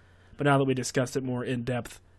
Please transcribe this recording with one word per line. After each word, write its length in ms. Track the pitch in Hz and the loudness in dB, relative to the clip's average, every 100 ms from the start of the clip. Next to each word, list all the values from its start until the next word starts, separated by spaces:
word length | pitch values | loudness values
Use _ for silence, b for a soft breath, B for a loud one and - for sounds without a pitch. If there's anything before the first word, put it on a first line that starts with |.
| b b b - | b b b -2
But 80 | |
now 140 | 143 139 | 4 4
that 60 | |
we 100 | 135 | 4
discussed 420 | 127 120 - 127 139 | 0 0 -2 0 -2
it 80 | |
more 180 | 131 123 | -2 -4
in 200 | 123 127 | -2 -4
depth 360 | 120 123 117 - - | -2 -4 -6 -14 -20